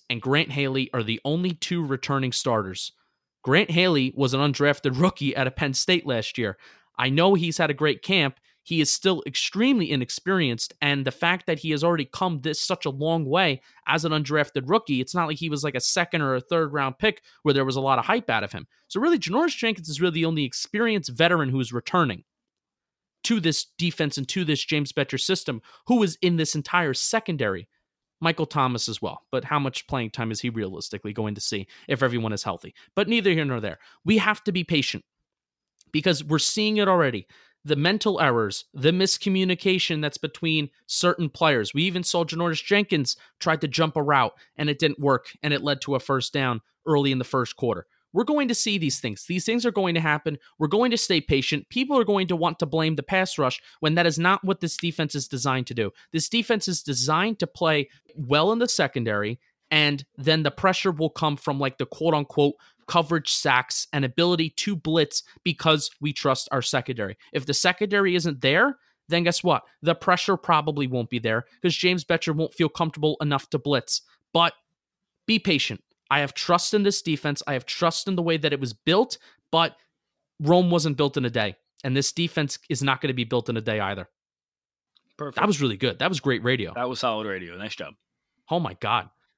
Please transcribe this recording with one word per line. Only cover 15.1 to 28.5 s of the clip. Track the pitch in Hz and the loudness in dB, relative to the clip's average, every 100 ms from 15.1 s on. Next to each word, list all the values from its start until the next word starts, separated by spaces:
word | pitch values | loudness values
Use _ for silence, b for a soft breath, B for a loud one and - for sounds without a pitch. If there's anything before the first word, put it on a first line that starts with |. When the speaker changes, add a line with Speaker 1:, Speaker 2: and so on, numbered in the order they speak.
| 180 | -2
Speaker 1:
not | 165 | -2
like | 156 | -4
he | 165 | -4
was, | 147 | -4
like, | 147 131 | -4 -4
a | |
second | - - 170 165 | -2 0 0 0
or | 143 127 | 0 -2
a | |
third | - 170 156 | 0 0 0
round | 147 135 131 | -2 -4 -2
pick | 214 - - b | -2 -2 -8 b
where | 151 | 0
there | 139 135 | 2 2
was | 135 | 0
a | |
lot | 135 127 | 2 2
of | 113 | 2
hype | 233 - | 0 0
out | 117 | -2
of | 104 | -2
him. | 95 - _ - | -8 -14 _ -10
So | 190 | -2
really, | 285 320 | 2 2
Janoris | 160 214 330 - | 0 0 0 0
Jenkins | 233 208 160 | -2 -4 -6
is | 143 | -2
really | 180 165 | 0 2
the | 160 | 0
only | 160 | 0
experienced | 135 - - 214 233 214 147 | -2 -4 -6 -2 0 0 -2
veteran | 120 165 170 139 | 2 2 4 2
who's | 131 120 | 0 -2
returning | 120 - 185 151 92 - _ _ _ _ _ _ _ _ _ | -4 -2 2 2 0 -10 _ _ _ _ _ _ _ _ _
to | - 220 | -2 0
this | 165 147 - - | 2 0 -2 -2
defense | 175 - 151 143 | -2 0 -2 -2
and | 131 | -4
to | 190 | -2
this | 165 147 | 0 0
James | - 151 139 | 0 -2 -2
Bettcher | - 139 135 | -2 -2 -2
system, | - 185 - 117 - B - | -2 -2 -2 -8 -10 B 2
who | 240 | 4
was | 202 156 | 4 2
in | 180 170 | 2 2
this | 156 156 | 0 -2
entire | - 180 160 | 0 0 2
secondary. | 127 - 226 - 156 110 92 101 _ _ _ _ - | 0 0 -2 -2 -2 -2 -2 -8 _ _ _ _ -4
Michael | 165 160 | -2 -2
Thomas | 156 | -2